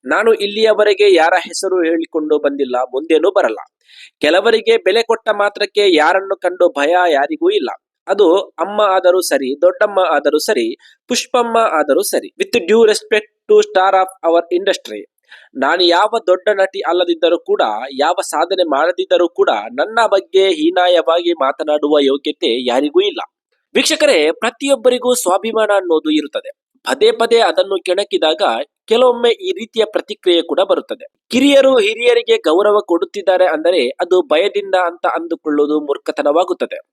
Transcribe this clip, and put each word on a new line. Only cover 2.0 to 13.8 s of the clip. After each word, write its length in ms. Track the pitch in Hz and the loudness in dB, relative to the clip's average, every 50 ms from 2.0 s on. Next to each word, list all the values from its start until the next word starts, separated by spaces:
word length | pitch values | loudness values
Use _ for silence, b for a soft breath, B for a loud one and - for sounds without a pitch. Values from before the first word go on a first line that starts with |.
| 165 - - 165 156 151 151 | -4 -4 -6 -6 -2 0 -2
ಬಂದಿಲ್ಲ, 380 | 147 147 143 143 139 139 127 123 | 0 0 -2 -2 -2 -4 -4 -2
ಮುಂದೇನೂ 540 | 123 131 127 123 131 156 165 165 156 156 202 | -4 -4 -4 -6 -8 -2 0 0 2 2 2
ಬರಲ್ಲ. 260 | 185 202 156 117 110 92 - _ _ B B B B B B B B _ | 0 0 0 0 -4 -6 -14 _ _ B B B B B B B B _
ಕೆಲವರಿಗೆ 560 | - 147 165 190 196 233 226 226 226 226 226 | 0 2 2 2 2 2 0 0 0 0 0
ಬೆಲೆ 260 | 226 - 185 196 226 226 | 0 0 0 0 0 0
ಕೊಟ್ಟ 260 | - 226 220 _ 220 | -2 -4 -4 _ -6
ಮಾತ್ರಕ್ಕೆ 640 | 208 208 202 202 202 202 208 196 _ 208 202 196 170 | -2 -2 -2 -4 -2 -6 -8 -4 _ 0 2 2 4
ಯಾರನ್ನು 400 | 151 151 165 180 190 196 196 196 | 4 2 2 2 0 -2 -4 -8
ಕಂಡು 340 | _ - 180 180 180 180 170 | _ -4 -6 0 0 0 0
ಭಯ 200 | - 143 143 151 | 2 0 0 0
ಯಾರಿಗೂ 600 | 175 180 180 175 156 135 143 151 160 151 160 185 | 2 2 2 2 2 0 0 -2 -4 -2 -2 0
ಇಲ್ಲ. 200 | 214 202 139 113 95 - _ _ _ _ _ | 0 0 -4 -4 -10 -12 _ _ _ _ _
ಅದು 280 | - 190 202 202 165 170 | -6 2 4 4 4 4
ಅಮ್ಮ 440 | 196 - - _ - 170 196 208 214 | 2 0 -6 _ -8 -8 -4 -2 0
ಆದರೂ 400 | 214 196 190 190 180 180 180 185 | 0 2 0 2 2 2 2 2
ಸರಿ, 400 | 170 - 156 139 135 127 139 143 | 0 -2 -4 -2 -2 -4 -2 2
ದೊಡ್ಡಮ್ಮ 380 | 175 180 180 180 214 214 202 185 185 160 | 2 0 2 2 -2 0 0 0 0 2
ಆದರೂ 280 | 160 147 - 147 190 | 0 0 0 0 -2
ಸರಿ, 380 | 220 - - 214 - 113 - - b b b b b _ | 0 -2 -2 -2 -2 -2 -4 -6 b b b b b _
ಪುಷ್ಪಮ್ಮ 500 | _ 247 240 - _ - 247 233 226 226 | _ -6 -6 -4 _ -2 -2 0 0 0
ಆದರೂ 440 | 233 226 - - 156 147 147 139 - | 0 0 2 0 -2 0 0 0 -2
ಸರಿ. 260 | - - - - - | -2 -2 -4 -4 -6
With 280 | - _ - 185 - - | -6 _ -8 -6 -2 -2
due 260 | 190 175 165 214 226 | -4 0 2 4 4
respect 680 | 226 220 - - - - 220 214 214 _ _ _ _ - | 4 4 2 0 -2 -2 -2 -2 -2 _ _ _ _ 2
to 60 | 214 | 4
star 340 | 214 208 208 208 185 | 4 4 2 0 0